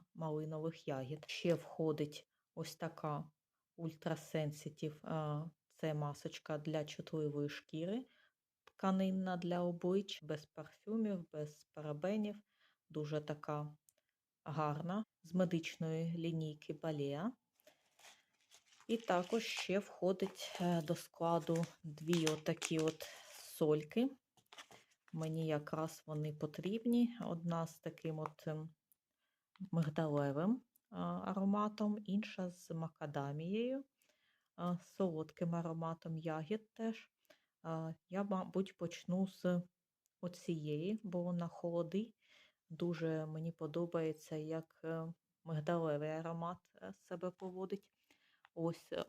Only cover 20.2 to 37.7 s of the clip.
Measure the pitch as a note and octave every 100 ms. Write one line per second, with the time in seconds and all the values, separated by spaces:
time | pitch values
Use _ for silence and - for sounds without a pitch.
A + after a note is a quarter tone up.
20.2 | F#3+ - - - F3 E3+ D#3 E3+ - -
21.2 | E3 E3+ D#3+ E3 E3+ - D#3+ D3 D#3 F3
22.2 | D#3 D#3 D#3+ E3 - D#3+ D#3 D#3 - -
23.2 | - - - - D#3 D3+ D3+ A3+ C4+ C#4
24.2 | _ _ _ - - - _ _ _ D#3+
25.2 | D#3+ D#3+ D#3+ D3+ D3+ D#3 D#3 - - D3+
26.2 | D3+ D3+ D3+ - F#3 A3+ A#3 A#3+ A#3+ -
27.2 | - E3+ E3+ E3 E3 - E3 D#3+ E3 D#3
28.2 | D#3 - - D#3 D#3+ - _ _ _ _
29.2 | _ _ _ - F#3 E3+ D3+ D3+ D#3 D3
30.2 | C#3+ C#3 F#3 B3+ - _ _ F#3 F3 F3+
31.2 | - F#3+ G3 G3+ G#3+ G#3 G#3 G#3 G#3 G3+
32.2 | G#3+ - F3+ F3 - E3 D#3+ - D#3 D3+
33.2 | C#3 D3 E3 G#3 B3 C4+ C4+ _ _ _
34.2 | _ _ _ - F3 F3+ - - F#3+ D#3
35.2 | D#3 - E3+ E3+ E3 E3 E3 D#3+ E3 D#3+
36.2 | D#3+ D#3 D#3 G#3+ G#3+ - A3+ A3+ - _
37.2 | _ - _ _ E3